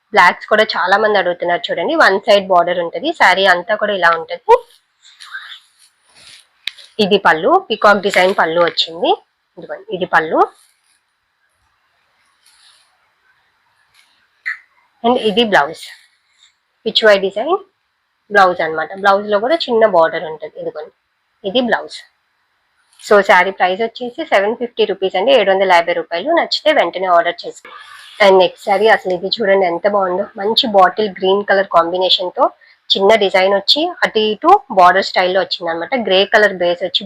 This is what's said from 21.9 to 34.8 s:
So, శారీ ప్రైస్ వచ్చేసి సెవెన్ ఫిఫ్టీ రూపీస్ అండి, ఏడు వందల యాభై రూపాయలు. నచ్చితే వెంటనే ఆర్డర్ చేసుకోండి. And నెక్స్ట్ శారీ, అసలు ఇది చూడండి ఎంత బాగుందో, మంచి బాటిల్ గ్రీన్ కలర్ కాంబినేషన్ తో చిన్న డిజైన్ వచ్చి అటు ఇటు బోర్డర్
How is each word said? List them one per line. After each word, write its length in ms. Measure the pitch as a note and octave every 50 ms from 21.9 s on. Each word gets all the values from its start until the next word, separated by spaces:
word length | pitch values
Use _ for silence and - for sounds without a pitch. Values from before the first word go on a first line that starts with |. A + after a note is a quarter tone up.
| - - - _ _ _ _ _ _ _ _ _ _ _ _ _ _ _ _ _ _ _ -
So, 60 | - G#3+ G3+ G3 -
శారీ 220 | G3+ F3+ F3+ G3 F#3+ -
ప్రైస్ 220 | G3 F3+ F#3 F#3+ A3+
వచ్చేసి 340 | A3+ - - B3 A#3+ B3 - D#4+ - -
సెవెన్ 220 | G3+ G3 G#3 A#3+ -
ఫిఫ్టీ 240 | A#3+ A#3 - - G#3+ G#3
రూపీస్ 240 | F#3 - F#3+ F#3 - F#3
అండి, 120 | G3 C4 C#4 A#3+
ఏడు 120 | G3 F#3+ F#3+
వందల 180 | F#3+ G3 F#3 F3
యాభై 160 | E3+ E3+ F3 F3 E3+
రూపాయలు. 300 | D#3+ - E3+ E3+ G#3 D4 E4+ D#4+
నచ్చితే 320 | A#3+ - - - - D4+ D4+ B3
వెంటనే 280 | F#3 E3+ - F3+ F#3+ F#3 F3
ఆర్డర్ 200 | E3+ E3+ F3 E3+ - -
చేసుకోండి. 340 | E3 - - - - - - - - - - - - - - G#3
And 100 | G3 F#3+ F#3 F3+
నెక్స్ట్ 220 | F3 - - - G#3+
శారీ, 180 | G3 F#3+ G#3+ A3 G3+
అసలు 180 | F#3+ - F#3+ F#3
ఇది 120 | F3 G3 F#3+ -
చూడండి 300 | A3 A3+ G3 G3 G3 F#3+ F3
ఎంత 160 | E3+ F3 - G3+ G#3
బాగుందో, 300 | G3+ F#3+ F3+ F3+ F#3 G#3 - - G#3+
మంచి 240 | G3 G#3+ A3+ - - A#3 G3+
బాటిల్ 320 | G3 F#3 F3+ - - G#3+ G3+ F3+ F#3
గ్రీన్ 240 | F#3 F#3 F#3+ G3+ G3+ -
కలర్ 200 | G3 G3 F#3+ - -
కాంబినేషన్ 540 | E3+ E3 E3+ F3+ F#3 F#3 F3 - - F#3 F3+ - B3
తో 60 | D4 F4+ - _ _ _ _ _ _ _ -
చిన్న 180 | G3+ G3 G3 A3+ A3 G3+
డిజైన్ 300 | F#3 F#3 F#3+ F#3+ G3 G3+ G3
వచ్చి 220 | G3 - - C#4+ D#4+ F4+ E4+ - -
అటు 160 | F#3+ - A3 G#3+ G#3+
ఇటు 180 | G#3+ G3+ - E4 G#3 G#3 - _ A#3
బోర్డర్ 280 | F#3+